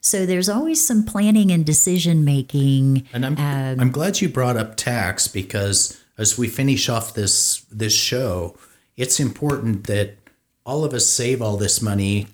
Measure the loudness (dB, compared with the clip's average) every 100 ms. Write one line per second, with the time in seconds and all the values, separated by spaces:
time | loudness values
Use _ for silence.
0 | -2 0 2 0 0 0 0 0 2 2
1 | 0 2 4 4 4 4 2 2 2 2
2 | 2 4 4 2 0 2 4 4 4 2
3 | 0 -4 -2 -2 -2 -2 -2 0 0 0
4 | -2 0 -2 0 0 0 -4 -6 -4 -2
5 | -2 -2 -4 -4 -6 -4 -2 0 -2 -6
6 | _ -4 -2 0 -2 0 0 0 0 -4
7 | -4 -4 0 0 0 -4 -8 -6 0 0
8 | 0 -2 -2 -4 -6 -12 -20 _ _ -6
9 | -2 0 -2 -2 -4 -2 -2 -4 -2 -2
10 | -2 -8 _ _ _ _ -8 -4 -2 0
11 | 0 0 0 0 -2 0 0 0 0 0
12 | 0 -2 -4